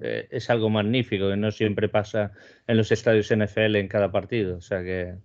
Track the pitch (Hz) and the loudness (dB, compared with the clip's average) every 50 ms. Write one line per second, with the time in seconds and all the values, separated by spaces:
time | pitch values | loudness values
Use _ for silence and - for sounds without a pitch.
0 | 135 120 110 - 110 - - 127 - - 123 117 110 110 107 107 101 104 120 131 | -8 -6 -6 -6 -8 -8 -8 -6 -2 0 0 2 2 2 2 2 2 2 2 0
1 | 117 - 110 95 98 98 98 101 104 110 104 - 110 107 101 98 104 98 - 107 | 0 0 -2 0 0 0 0 0 0 -2 -2 0 0 0 0 0 0 0 0 0
2 | 101 - - 110 104 98 - - - - - _ _ - 120 110 110 - 117 107 | -2 0 -2 -4 -4 -4 -6 -14 -20 -20 -20 _ _ 0 2 2 4 2 0 0
3 | - 120 113 107 101 - 117 107 104 101 - 110 110 110 107 104 98 92 - 107 | 2 4 4 4 4 2 2 2 0 0 0 0 2 2 2 2 0 0 0 0
4 | 101 95 90 101 90 - 120 117 104 92 90 87 85 - 104 92 90 90 92 92 | 0 2 0 -2 -4 -2 -4 -2 -2 -2 -4 -8 -8 -6 -6 -6 -4 -4 -4 -4
5 | 90 87 90 92 | -6 -6 -10 -14